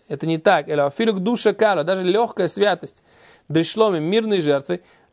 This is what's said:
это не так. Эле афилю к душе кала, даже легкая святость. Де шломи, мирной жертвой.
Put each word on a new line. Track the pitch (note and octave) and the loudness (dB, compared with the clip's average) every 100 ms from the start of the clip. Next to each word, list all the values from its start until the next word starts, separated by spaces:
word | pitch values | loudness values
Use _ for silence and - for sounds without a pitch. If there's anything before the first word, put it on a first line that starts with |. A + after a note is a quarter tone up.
| - | -12
это | C#3+ D#3+ | -6 -4
не | E3 | 0
так. | G3+ F3 D3 | 2 2 2
Эле | D3+ | 0
афилю | C#3+ - A3+ | 0 0 -2
к | F#3+ | 0
душе | F#3 A#3+ A3 | -2 0 0
кала, | G3+ G#3+ F#3 | 2 2 2
даже | D3+ F#3+ | 0 0
легкая | F#3 G3+ A#3 - F3 | 0 0 0 -2 -4
святость. | - G3+ F3 - - _ _ - _ - | 0 0 0 -6 -20 _ _ -20 _ -4
Де | D3+ | -2
шломи, | E3 G#3+ A3 E3+ | 0 0 0 2
мирной | D#3 G#3+ A3 G3+ | 0 0 0 0
жертвой. | D3 C#3 C#3+ F3 - _ _ | 0 -2 -2 -8 -10 _ _